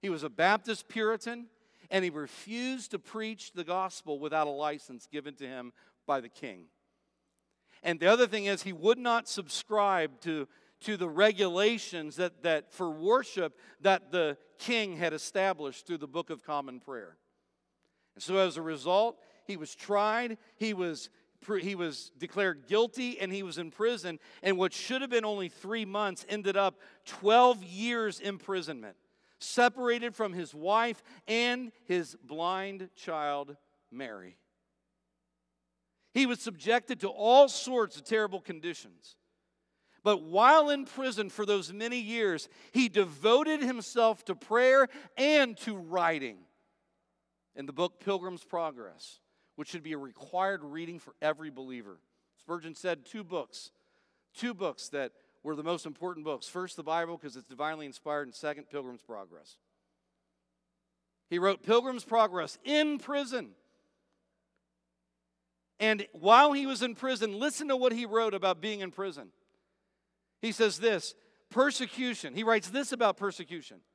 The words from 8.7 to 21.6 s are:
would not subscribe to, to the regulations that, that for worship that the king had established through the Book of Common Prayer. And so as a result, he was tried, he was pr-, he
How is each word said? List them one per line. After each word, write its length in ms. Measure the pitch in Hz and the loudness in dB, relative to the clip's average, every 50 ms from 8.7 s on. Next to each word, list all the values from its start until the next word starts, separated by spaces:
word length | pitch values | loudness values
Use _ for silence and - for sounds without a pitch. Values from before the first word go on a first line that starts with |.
| 185 | -8
would 240 | 160 151 208 233 247 | 0 2 2 2 4
not 300 | 247 240 233 233 220 - | 2 0 0 0 0 -4
subscribe 920 | - - 185 147 - - - _ 214 214 202 202 190 180 160 151 131 120 | -8 -8 -8 -6 -8 -8 -6 _ 0 2 4 4 4 2 0 -2 -4 -8
to, 260 | - 170 160 151 139 - _ _ _ _ _ _ | -6 -6 -4 -4 -6 -8 _ _ _ _ _ _
to 160 | - - 214 190 | -6 -6 -4 -4
the 100 | 180 170 | -4 -4
regulations 1080 | 156 160 202 214 220 185 202 185 170 180 202 214 233 220 - - - 175 156 151 - - | 2 4 4 4 6 4 0 0 2 2 2 2 2 0 -6 -8 -8 -8 -10 -10 -4 -2
that, 260 | 180 175 - 170 - | -4 -4 -4 _ 0
that 300 | 170 160 151 143 _ - | 0 0 0 0 _ -8
for 160 | - 185 170 | -6 -4 -4
worship 680 | 156 156 160 190 226 262 262 - - 190 175 156 - _ - - - _ | -4 -2 2 4 4 4 2 0 -4 -4 -4 -4 -4 _ -20 -20 -20 _
that 300 | 143 196 190 175 - 131 | 2 2 2 2 0 -2
the 260 | 143 180 165 151 143 - _ _ _ _ | 0 0 0 0 0 -4 _ _ _ _
king 400 | - - 240 233 214 196 175 156 | -4 -2 0 0 0 -2 -4 -2
had 160 | 175 165 156 | -2 -2 -2
established 720 | 156 - - - 202 190 196 185 156 151 139 127 - - | -4 -8 -4 -2 0 0 0 0 -2 -6 -10 -10 -10 -10
through 140 | - 175 160 | -8 -8 -8
the 80 | 147 143 | -8 -6
Book 220 | 131 165 165 _ | -6 -6 -6 _
of 140 | 165 147 _ | -8 -12 _
Common 360 | - 151 143 139 135 127 127 | -6 -6 -4 -4 -6 -12 -16
Prayer. 380 | _ - 135 120 101 85 80 _ _ _ _ _ _ _ _ _ _ _ _ _ _ _ _ _ _ _ _ | _ -12 -12 -12 -12 -14 -18 _ _ _ _ _ _ _ _ _ _ _ _ _ _ _ _ _ _ _ _
And 80 | 98 - | -16 -6
so 140 | - 185 190 | -2 2 4
as 200 | 190 180 151 156 | 4 2 2 -4
a 40 | |
result, 580 | 165 160 160 143 127 165 180 196 214 233 226 _ - _ _ _ _ | -6 -6 -8 -6 0 2 4 4 4 2 0 _ -20 _ _ _ _
he 100 | - 202 175 | -10 -10 -10
was 180 | 151 143 - | -10 -12 -14
tried, 640 | _ - - 202 202 208 214 220 233 247 240 226 - _ _ _ _ | _ -6 -2 0 2 2 2 2 0 0 -2 -6 -8 _ _ _ _
he 160 | 220 220 214 | -4 -2 -2
was 360 | 185 180 175 160 135 - - _ _ _ _ _ _ | -2 -2 -4 -4 -6 -10 -16 _ _ _ _ _ _
pr-, 160 | - - 208 | -8 -4 -4
he 180 | 190 | -4